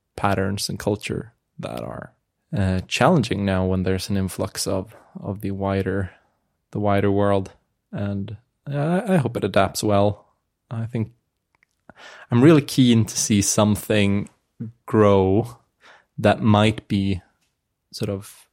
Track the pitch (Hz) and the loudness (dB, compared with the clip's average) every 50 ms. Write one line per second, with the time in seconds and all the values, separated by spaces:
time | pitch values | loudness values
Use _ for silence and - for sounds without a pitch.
0 | _ _ - - - 101 98 98 98 98 98 98 - - 98 - - 104 104 - | _ _ -10 -4 -2 -2 0 0 -2 -4 -4 -6 -6 -8 -8 -6 -4 -4 -4 -4
1 | - - - - - 113 _ _ _ _ _ - - - 60 58 57 57 55 - | -6 -8 -8 -8 -10 -12 _ _ _ _ _ -16 -14 -12 -12 -12 -12 -12 -12 -14
2 | - - _ _ _ _ _ _ _ - 156 107 95 92 92 92 - - - - | -16 -18 _ _ _ _ _ _ _ -6 -4 -2 0 0 0 -2 -4 -6 -2 2
3 | 120 151 185 147 127 - - 98 98 98 95 92 92 92 95 92 92 95 95 92 | 4 4 4 4 2 0 -2 -2 -2 0 0 0 0 0 0 0 0 -2 -2 -4
4 | - - 101 98 95 90 - - 98 104 - - - 95 98 95 101 110 - - | -4 -4 -2 -2 -2 -4 -4 -6 -6 -6 -6 -8 -6 -4 -4 -6 -6 -10 -16 -20
5 | _ _ - 185 - 107 98 104 101 98 98 98 98 98 98 98 92 92 95 101 | _ _ -20 -12 -10 -10 -10 -8 -8 -8 -6 -4 -4 -2 -2 -2 -2 -2 -2 -4
6 | 92 87 - _ _ _ _ _ _ _ _ _ _ _ - 107 104 101 101 101 | -4 -6 -10 _ _ _ _ _ _ _ _ _ _ _ -6 -2 0 2 2 2
7 | 101 101 98 101 101 101 101 98 92 - - _ _ _ _ _ _ _ 220 - | 2 2 2 2 2 2 2 0 -2 -6 -14 _ _ _ _ _ _ _ -10 -8
8 | 101 101 101 98 98 107 104 - _ _ _ _ - 143 139 143 147 160 175 190 | -6 -6 -6 -8 -8 -10 -12 -16 _ _ _ _ -14 -8 -6 -4 -2 -2 -2 -2
9 | 240 202 190 160 120 117 120 - - 98 - 104 98 92 - - 110 104 101 98 | 0 0 0 0 0 0 -4 -2 -4 0 2 2 2 2 0 -4 0 2 2 4
10 | 101 104 101 - _ _ _ _ _ _ _ _ _ - 113 113 113 110 123 113 | 2 2 0 -4 _ _ _ _ _ _ _ _ _ -12 -10 -10 -8 -6 -6 -6
11 | 107 - _ _ _ _ _ _ _ _ _ _ _ _ _ _ _ - - - | -6 -6 _ _ _ _ _ _ _ _ _ _ _ _ _ _ _ -20 -20 -20
12 | - - - - - - 123 120 131 170 165 143 - - - 139 127 120 117 113 | -20 -20 -20 -20 -8 -2 2 6 6 8 8 6 4 2 2 2 4 6 6 4
13 | 107 - - - - - 107 101 92 - - 113 104 107 101 - - - 107 104 | 2 0 -2 -6 -2 2 2 2 2 2 2 2 2 2 2 -2 -2 -2 0 2
14 | 101 101 101 104 - - _ _ _ _ _ - 117 113 - _ _ - - 107 | 2 2 0 -2 -4 -8 _ _ _ _ _ -14 -14 -14 -14 _ _ 0 2 4
15 | 104 101 101 98 95 95 98 110 117 - - _ _ _ _ _ _ - - _ | 6 6 6 4 4 2 2 0 0 -2 -10 _ _ _ _ _ _ -20 -20 _
16 | _ _ - - 110 104 - - - 107 107 104 107 110 113 - - - 104 98 | _ _ -10 0 2 2 2 2 2 2 4 4 4 2 0 -2 -6 -4 -2 -2
17 | 98 98 95 87 _ _ _ _ _ _ _ _ _ _ _ _ _ _ - - | 0 -2 -4 -6 _ _ _ _ _ _ _ _ _ _ _ _ _ _ -10 -10
18 | 110 107 101 98 101 - - - _ _ | -8 -6 -8 -10 -10 -16 -20 -20 _ _